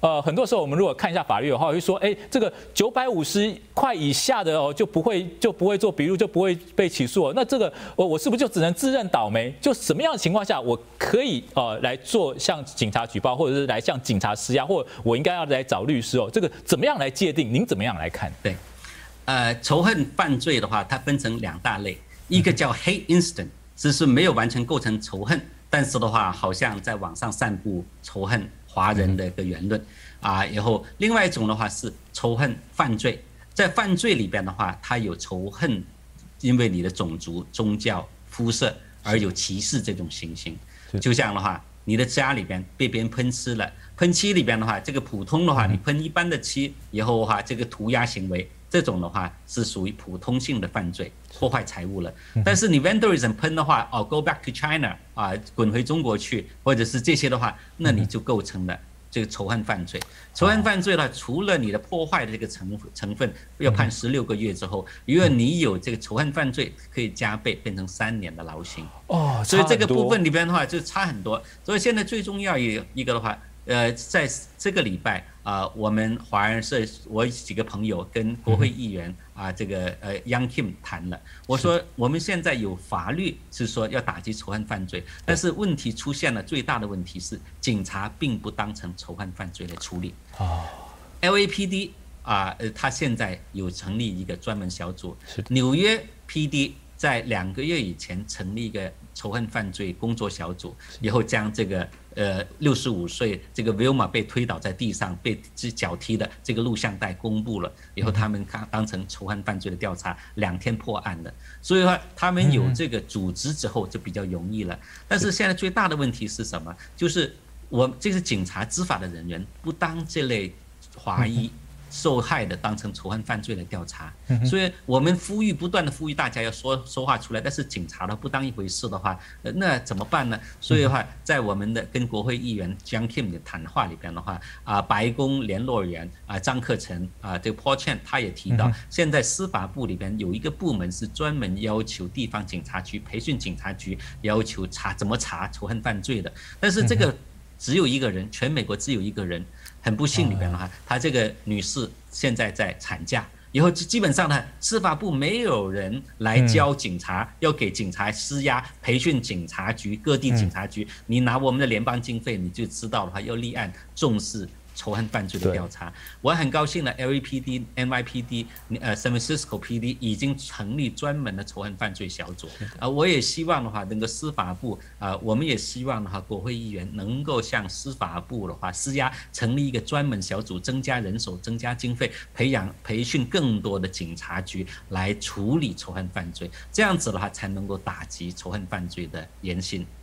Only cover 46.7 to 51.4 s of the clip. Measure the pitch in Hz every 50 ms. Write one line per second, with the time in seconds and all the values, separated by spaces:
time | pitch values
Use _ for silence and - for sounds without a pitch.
46.7 | - - - - - 104 110 117 120 113 110 101 110 101 104 - 131 110 120 117
47.7 | - - 107 110 123 120 120 117 - 104 95 92 90 87 95 - - - - -
48.7 | - 180 160 - 98 92 87 85 85 101 90 87 - - - - - - 113 107
49.7 | - 101 92 98 107 - - - 90 90 - - 123 131 123 - 143 117 92 90
50.7 | - 117 95 87 90 - - - - - - - - -